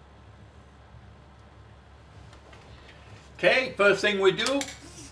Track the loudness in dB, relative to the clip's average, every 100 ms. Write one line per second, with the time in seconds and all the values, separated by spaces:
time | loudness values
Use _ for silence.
0 | -20 -20 -20 -20 -20 -20 -20 -20 -20 -20
1 | -20 -20 -20 -20 -20 -20 -20 -20 -20 -20
2 | -20 -20 -20 -20 -20 -20 -20 -20 -20 -20
3 | -20 -20 -20 0 2 2 0 2 2 2
4 | 0 2 2 2 0 -2 -6 -12 -20 -20
5 | -18